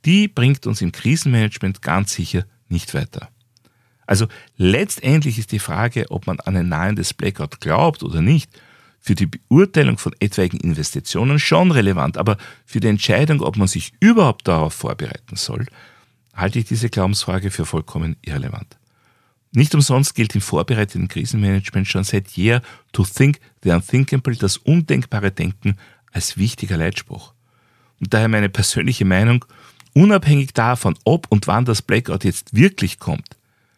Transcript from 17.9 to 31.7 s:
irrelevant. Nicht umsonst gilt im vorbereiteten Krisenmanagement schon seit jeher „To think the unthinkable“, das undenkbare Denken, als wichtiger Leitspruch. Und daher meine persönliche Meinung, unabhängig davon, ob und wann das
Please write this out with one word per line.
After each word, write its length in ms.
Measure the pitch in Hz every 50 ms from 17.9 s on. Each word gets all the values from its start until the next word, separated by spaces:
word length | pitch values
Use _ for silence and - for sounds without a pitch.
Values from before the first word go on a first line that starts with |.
| - 78 82 82 78 - -
irrelevant. 560 | - 76 71 65 65 - - - - _ _ _ _ _ _ _ _ _ _ _ _ _ _ _ _ -
Nicht 220 | 113 147 151 -
umsonst 400 | 151 139 - 131 131 139 - -
gilt 200 | - 110 104 -
im 60 | 104
vorbereiteten 680 | - - - 73 - - 117 107 107 101 - 90 92 92
Krisenmanagement 800 | - - - - - 110 101 98 98 98 95 - - 95 98
schon 180 | - - 95 98
seit 260 | - - 101 98 -
jeher 320 | - - 92 110 117 123 120 - - - _ _ -
„To 120 | - 95
think 340 | - - - 135 143 143 - _ _ _ _ -
the 80 | 95
unthinkable“, 640 | 85 85 - - - 127 135 - - 135 - 131 120
das 200 | - 98 95 -
undenkbare 760 | - - - 151 175 156 - 151 131 123 - - 107 101 98
Denken, 460 | 98 - 82 87 98 - - 104 98 - - - _ _ _ _
als 280 | - 90 - - - 143
wichtiger 400 | 143 123 - - - 98 95 80
Leitspruch. 560 | 82 92 - - - - - - - - _ _ _ _ _ _ _ _ _ _ _ _ _ -
Und 140 | - - -
daher 140 | 107 110 113
meine 200 | 110 107 104 98
persönliche 560 | 95 - 98 - - - - - 123 - 98
Meinung, 400 | 95 92 92 107 117 120 123 - _ _ - - - - _ _ _ -
unabhängig 600 | 143 180 208 208 190 151 147 147 143 135 131 -
davon, 420 | - 113 120 123 117 - 98 80 - -
ob 220 | - 151 170 - -
und 180 | 104 101 -
wann 200 | - 92 113 123
das 160 | 123